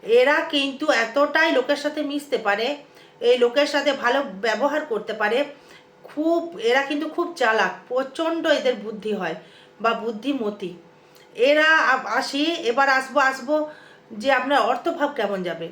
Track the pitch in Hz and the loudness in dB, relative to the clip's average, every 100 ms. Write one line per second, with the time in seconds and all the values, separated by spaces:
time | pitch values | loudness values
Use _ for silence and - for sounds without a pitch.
0 | - 233 254 311 320 294 277 262 302 240 | 4 4 6 4 2 -2 -2 -4 0 0
1 | 226 277 285 311 330 277 254 285 294 302 | 2 2 2 4 2 2 2 0 -2 -4
2 | 294 285 - 233 202 202 240 285 - - | -4 -6 -4 -4 0 0 -2 -6 -12 -20
3 | - - 233 247 240 233 285 285 285 269 | -20 -2 2 4 4 2 2 2 0 0
4 | 240 269 277 190 233 214 277 302 302 214 | 0 0 -2 -4 -2 0 0 -2 -4 -6
5 | 214 214 208 233 285 - - - - _ | -4 -2 0 0 -2 -8 -20 -20 -20 _
6 | - - 320 339 330 180 226 254 277 302 | -16 -4 0 0 -2 -4 0 2 0 -4
7 | 302 - 349 - 240 220 185 180 - 247 | -4 -4 -6 0 0 2 0 -2 -6 -4
8 | 262 - 320 330 320 294 254 240 208 214 | -4 -4 -4 -2 0 2 2 -2 -6 -10
9 | 214 202 175 165 - - - _ 220 226 | -6 -4 -4 -6 -12 -20 -20 _ -2 -2
10 | 214 214 269 269 214 208 185 - - _ | -4 -6 -4 -4 -4 -6 -10 -12 -20 _
11 | _ - - - 247 302 311 311 254 262 | _ -20 -20 0 4 4 6 4 4 0
12 | 208 226 262 277 311 339 226 240 269 262 | 0 -2 -2 -2 0 0 -2 2 4 4
13 | 262 247 269 262 240 302 302 - - - | 2 2 2 0 -2 -2 -2 -8 -20 -20
14 | _ 214 262 262 262 285 220 254 339 - | _ -8 0 0 2 2 2 0 -2 -2
15 | 285 285 202 196 180 165 165 | -2 -2 -4 -2 -6 -8 -10